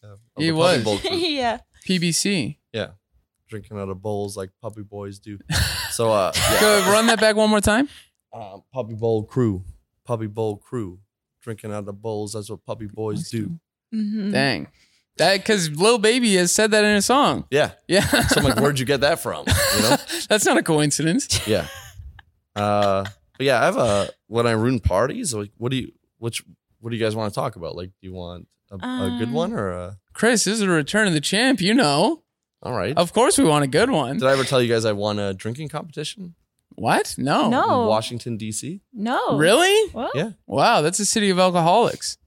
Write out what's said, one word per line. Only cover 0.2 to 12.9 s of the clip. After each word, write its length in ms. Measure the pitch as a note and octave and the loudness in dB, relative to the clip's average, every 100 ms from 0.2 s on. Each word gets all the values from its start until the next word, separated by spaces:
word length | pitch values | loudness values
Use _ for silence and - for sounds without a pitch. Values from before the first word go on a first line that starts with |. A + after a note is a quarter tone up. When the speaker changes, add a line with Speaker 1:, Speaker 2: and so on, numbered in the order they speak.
| _ - | _ -4
Speaker 2:
He 140 | D#3+ | 0
Speaker 1:
the 20 | |
Puppy 0 | |
Speaker 2:
was. 300 | D#3+ F3 D#3 G#2+ | 4 4 4 2
Speaker 1:
Bowl 120 | G2+ | 0
crew. 180 | - F4+ | -2 -2
Speaker 3:
<laughs> 0 | |
Yeah. 400 | F4 C#4+ A#3+ A3+ _ _ | -2 0 -2 -4 _ _
Speaker 2:
P 140 | - F#3 | -4 0
B 140 | E3+ | 0
C. 460 | D#3+ G3 G3+ A2+ D3 _ | 0 -2 -2 -4 -8 _
Speaker 1:
Yeah. 200 | A2+ G2 G2 _ _ _ _ _ | -8 -8 -12 _ _ _ _ _
Drinking 280 | G#2+ F#2+ G#2 | -16 -12 -10
out 120 | G2 | -8
of 120 | F#2 | -8
bowls 360 | G#2 G#2 G2+ G2+ | -6 -4 -6 -8
like 140 | F#2+ _ | -12 _
puppy 220 | A2+ G#2+ | -16 -14
boys 360 | G2+ G2+ G2+ G2+ | -16 -14 -14 -14
do. 180 | - G2+ - | -16 -18 -6
Speaker 2:
<laughs> 400 | - - - - | -4 -4 -6 -8
Speaker 1:
So, 220 | - A2+ | -2 2
uh, 180 | G#2+ F2+ | 2 2
yeah. 280 | - - - | 0 0 4
Speaker 2:
Go 300 | G#3+ G#3 F#3 | 4 4 4
run 140 | G#3 A3+ | 2 2
that 120 | A3 | 4
back 160 | A3 G#3+ | 2 4
one 140 | G#3+ | 2
more 100 | G#3+ | 2
time. 280 | G3+ G#3+ C#4+ - _ _ _ | 2 2 0 -6 _ _ _
Speaker 1:
Uh, 280 | A2+ G#2 G2 _ | -16 -16 -18 _
Puppy 220 | C3 A2 | -10 -8
Bowl 300 | A2+ A2+ A2+ G#2 | -4 0 0 -2
crew. 400 | - A#2+ F#2 F#2 - _ _ - | 0 0 0 -8 -20 _ _ -8
Puppy 220 | A#2+ A2 | -6 -6
Bowl 280 | G#2 A2 G#2 | -4 -4 -6
crew. 440 | _ B2+ G2 F#2 G#2 _ _ _ | _ -10 -10 -12 _ _ _ _
Drinking 320 | - G#2+ G#2+ | -14 -12 -8
out 160 | G#2 G2+ | -8 -10
of 120 | G2+ | -12
bowls. 300 | A2 G#2+ G#2 | -8 -8 -8
That's 180 | A2 G#2 | -10 -12
what 140 | G#2+ - | -14 -12
puppy 200 | A2 | -12
boys 420 | G#2+ | -12